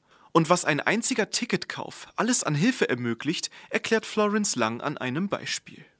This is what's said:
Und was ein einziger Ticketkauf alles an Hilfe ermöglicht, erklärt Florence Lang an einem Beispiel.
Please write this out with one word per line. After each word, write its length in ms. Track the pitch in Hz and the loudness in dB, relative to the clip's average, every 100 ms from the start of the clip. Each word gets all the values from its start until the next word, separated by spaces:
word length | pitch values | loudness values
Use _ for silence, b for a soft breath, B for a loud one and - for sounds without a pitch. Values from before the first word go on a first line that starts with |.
| b b b | b b b
Und 160 | 165 165 | 2 4
was 160 | 180 | 4
ein 140 | - 147 | 2 0
einziger 520 | - 202 - 247 196 | 2 2 2 0 -2
Ticketkauf 760 | - - 180 - - - - - | -2 -2 -4 -4 -10 -10 -12 -10
alles 300 | - 214 247 | -4 2 2
an 100 | - | 2
Hilfe 340 | 147 226 247 - | 2 2 2 0
ermöglicht, 600 | 123 120 117 135 180 - B B | 0 -2 -4 -4 -4 -6 B B
erklärt 380 | 220 - 220 - | -4 0 -2 0
Florence 480 | 214 208 214 202 | 0 0 0 0
Lang 260 | - 110 117 | 0 0 -2
an 160 | 143 151 | -6 -4
einem 320 | 127 135 196 | -4 -4 -2
Beispiel. 560 | - - - - - - _ | -4 -6 -8 -10 -20 -20 _